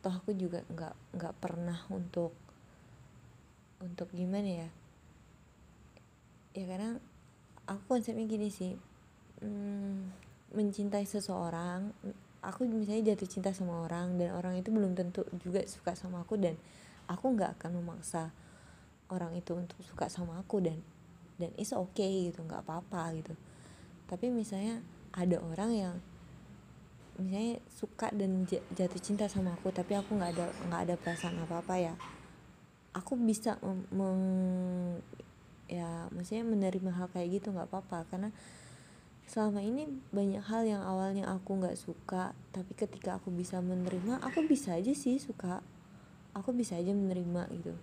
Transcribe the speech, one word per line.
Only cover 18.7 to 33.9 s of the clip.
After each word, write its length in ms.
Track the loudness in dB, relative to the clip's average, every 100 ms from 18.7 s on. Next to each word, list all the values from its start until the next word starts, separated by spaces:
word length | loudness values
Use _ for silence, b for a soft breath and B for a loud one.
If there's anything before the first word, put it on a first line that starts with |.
| B B B -6
orang 240 | -4 -2 -4
itu 160 | -2
untuk 240 | -2 -4 -8 -12
suka 240 | -4 -4
sama 320 | -2 -4 -6
aku, 240 | 0 4 4
dan, 160 | 2 -8 -18 -20 -20 -20 -6
dan 160 | -4 -2
it's 80 | -2
okay 640 | 0 0 2 4 4 2
gitu, 80 | -2
nggak 240 | -6 -6 -4
apa-apa 480 | -6 -4 -4 -2 -4
gitu. 160 | -6 -10 B B B B B B -8
Tapi 240 | -2 2
misalnya 480 | 2 0 0 -2 -2 -8 -16 -10
ada 240 | 2 4 4
orang 340 | 2 0 2
yang 220 | 2 2 -2 -8 -16 -18 -18 -18 -18 -18 -20 -20 -20 -16 -4
misalnya 400 | 0 2 2 0 -6
suka 400 | -8 -8 -2 -2
dan 400 | 2 4 4 4
j-, 160 | 2 -2
jatuh 240 | 0 0 0
cinta 320 | -2 2 2
sama 240 | 2 0
aku, 160 | 0 0
tapi 240 | 0 2
aku 240 | 0 2 2
nggak 160 | 2
ada, 160 | 2 0 -2 -2
nggak 160 | 0 2
ada 60 | 2
perasaan 400 | 0 0 -2 -2 -2
apa-apa, 320 | -2 0 2
ya 160 | 2 0 -10 -14 -18 -20 -20 -20 -20 -20 -8 -6
aku 160 | -2 4
bisa 400 | 6 6 2 0
mem-, 280 | 0 -2 0